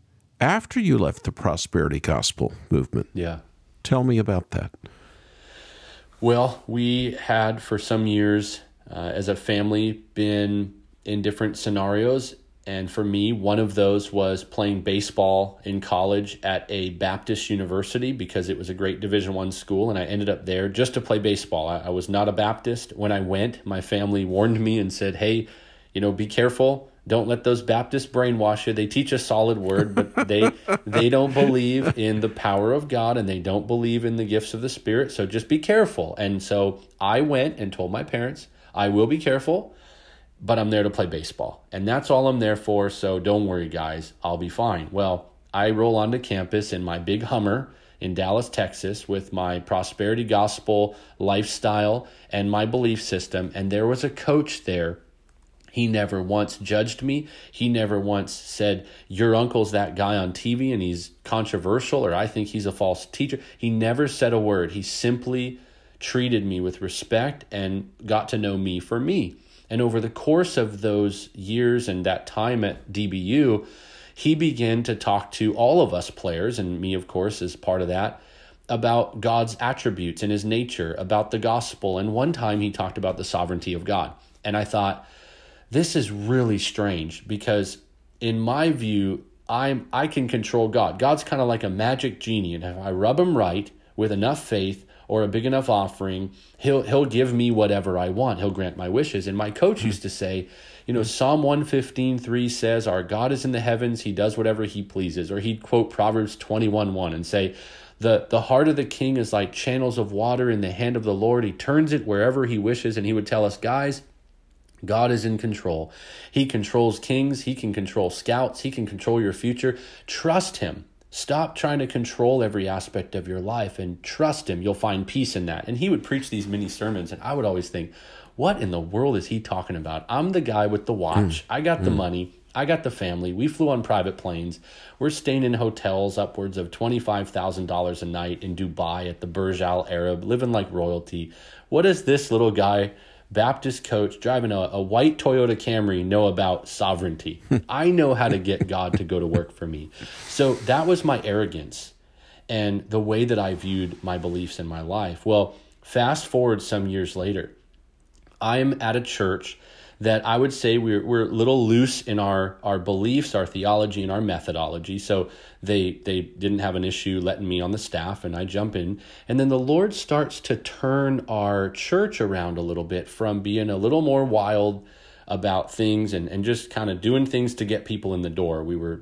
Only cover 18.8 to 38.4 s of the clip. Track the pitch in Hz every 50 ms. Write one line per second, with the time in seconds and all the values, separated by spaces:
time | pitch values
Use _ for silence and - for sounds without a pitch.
18.8 | 98 95 90 92 107 101 101 104 95 95 95 95 95 95 95 - - - 101 95
19.8 | 107 117 107 95 90 - 104 104 104 101 98 - - 95 92 92 98 101 95 107
20.8 | 131 127 - 131 113 - - 110 98 107 101 95 - - - 80 78 80 85 82
21.8 | 80 90 90 92 90 - 98 101 104 104 98 98 104 104 110 - - 123 117 120
22.8 | - - - - 104 104 104 98 95 92 95 95 104 120 117 - - 98 98 95
23.8 | 90 - 110 101 101 101 101 101 95 92 92 95 104 117 113 110 110 110 113 110
24.8 | 101 95 92 - 101 98 90 - 107 107 113 113 110 - - - - - - -
25.8 | - _ _ 95 101 101 98 92 107 107 - - 117 123 123 - 131 131 139 135
26.8 | - - _ _ _ - 110 117 107 110 120 120 - 123 123 117 120 - 113 113
27.8 | 117 - - 139 135 - - 123 127 123 120 110 107 104 107 107 - - 110 107
28.8 | 107 104 - 135 139 135 139 123 - - 117 107 110 113 113 104 95 92 95 98
29.8 | 104 104 101 240 - - - - - 190 208 - 220 226 - - - - 208 -
30.8 | - - - 147 117 120 131 135 135 139 131 139 139 139 131 127 123 123 127 135
31.8 | 131 160 - 123 110 107 110 107 107 110 107 - - 107 98 98 104 113 127 147
32.8 | 147 147 131 117 113 113 120 120 107 95 95 92 85 95 95 104 104 110 120 120
33.8 | 117 117 117 117 113 117 113 113 110 101 104 107 107 - - 113 120 - - -
34.8 | - 104 110 123 139 135 - - 101 95 101 113 107 - 151 156 156 - 208 220
35.8 | 214 - - - 85 80 - - 104 196 101 95 98 - 101 101 98 98 95 -
36.8 | - - _ _ 98 98 107 127 151 151 143 127 131 156 - - 107 98 98 -
37.8 | 92 90 95 117 143 - - 120 120 127 151 -